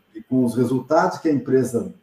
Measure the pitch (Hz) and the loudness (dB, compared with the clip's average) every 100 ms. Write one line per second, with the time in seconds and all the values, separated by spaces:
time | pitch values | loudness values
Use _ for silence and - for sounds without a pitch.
0 | _ 110 - 127 120 117 120 127 - 160 | _ -18 -2 0 2 0 0 0 0 2
1 | 185 - 160 139 135 131 123 117 92 - | 2 0 -2 -2 2 0 2 -2 -6 -12